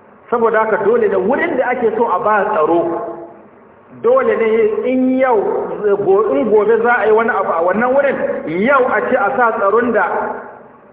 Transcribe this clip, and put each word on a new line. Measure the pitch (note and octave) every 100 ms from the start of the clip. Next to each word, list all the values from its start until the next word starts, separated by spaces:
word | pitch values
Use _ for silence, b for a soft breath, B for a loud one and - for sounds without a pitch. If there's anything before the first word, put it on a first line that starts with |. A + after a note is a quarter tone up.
| - - -
Saboda | A#3 A3+ G#3+
haka | G#3+ G3+
dole | G3+ A#3 G3+
ne | F#3+
wurin | F#3+ C#4+ E4+ B3+
da | A#3+
ake | B3 A3+ A3
so | A#3
a | F3+
ba | G3+ G#3 F3
tsaro, | D#3+ D3+ E3+ E3+ D#3+ - - - - - - - - - -
dole | A3+ C4 A#3 G#3+
ne | A3+ A3 G#3+ A3
in | B3 C4 B3+ C4
yau, | C4 G#3+ - - - - G3+ G3
go-, | F#3+ G3 A3 C#4
in | A3
gobe | G#3 G3+ A3+
za | A#3+ A#3+
a | G#3+
yi |
wani | G#3+ A3+
abu | F#3+ F#3+
a | E3+
wannan | F3 G3+ B3+ C4+
wurin, | C#4 G3 - - D3 E3+
yau | A#3 C#4
a | B3+ A3 -
ce | -
a | G3 G#3
sa | A#3 A3
tsaron | G3 A3 B3
da | G#3 F3 A3+ G#3 - - - - - -